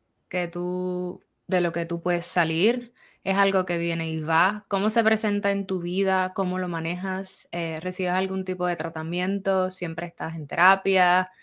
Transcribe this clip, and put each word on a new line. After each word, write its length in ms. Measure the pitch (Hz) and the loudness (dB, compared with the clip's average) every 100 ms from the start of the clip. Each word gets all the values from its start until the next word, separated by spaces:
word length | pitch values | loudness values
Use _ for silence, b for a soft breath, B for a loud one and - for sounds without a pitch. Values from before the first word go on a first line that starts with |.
| _ _ _ | _ _ _
¿Que 180 | 180 175 | -4 -4
tú, 760 | 175 180 180 180 180 180 - _ _ - | -4 -4 -4 -4 -4 -6 -8 _ _ -2
de 140 | 185 | 0
lo 100 | 175 | 2
que 140 | 170 165 | -2 -4
tú 160 | 170 | -2
puedes 240 | 175 170 170 | 0 0 0
salir? 680 | 180 160 160 202 247 - b b b | 2 2 4 2 2 -6 b b b
¿Es 140 | - 196 | -2 2
algo 280 | 196 190 180 | 4 2 0
que 120 | 175 | -2
viene 320 | 170 170 160 | -2 -2 -2
y 120 | 160 | -4
va? 420 | 151 160 185 208 - | 0 2 2 0 -4
¿Cómo 200 | 190 208 | 0 2
se 140 | 233 | 4
presenta 480 | 214 220 214 202 202 | 4 2 2 0 0
en 160 | 196 196 | -2 -2
tu 140 | 185 | -4
vida? 520 | 175 185 190 190 185 | -2 0 2 2 0
¿Cómo 260 | 185 185 185 | -2 -2 -2
lo 80 | 180 | -2
manejas? 800 | 170 165 180 190 185 190 - - | -4 -4 -4 -4 -4 -6 -8 -6
Eh, 280 | 175 165 160 | -6 -4 -4
¿recibes 320 | 165 151 180 | -6 -2 0
algún 320 | 185 190 190 185 | 0 0 -2 -4
tipo 200 | 180 180 | -2 -2
de 100 | 175 | -2
tratamiento? 960 | 165 165 160 175 185 196 190 190 185 | -4 -6 -4 -2 -2 -2 0 0 0
¿Siempre 360 | 185 170 165 170 | -2 -6 -6 -8
estás 280 | - 160 160 | -8 -8 -8
en 100 | 143 | -6
terapia? 840 | 143 180 196 196 185 180 180 185 b | 4 4 4 4 4 6 4 0 b